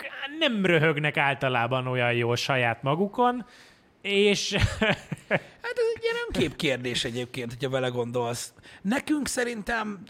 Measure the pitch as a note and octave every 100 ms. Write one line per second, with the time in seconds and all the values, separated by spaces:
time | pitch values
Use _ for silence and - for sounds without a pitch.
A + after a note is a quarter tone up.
0 | C4+ C4 C#4 D#4 D4+ A3 F#3 E3 D#3+ D3
1 | D3 D#3 C#3 C3+ C3+ B2 A#2+ C3 B2+ B2+
2 | A#2+ A#2+ A#2 A#2+ - C3 A#2+ A2+ C3+ D#3
3 | G3+ - B3 B3 - - - - _ _
4 | G3 G3+ G#3 G3 - G3 - - A3 -
5 | - - - G3 - - A#4 B4 A4+ A4
6 | A4+ A#4 A#4 - D3 - D3+ B2 B2 A#2+
7 | B2+ A#2+ B2 C3 A#2+ B2 C3+ C3 B2+ B2
8 | A#2 B2 A#2+ B2 - - - - F#3+ C#4
9 | - D4+ B3 - A#3+ A3+ G3 A3+ G#3+ G3
10 | -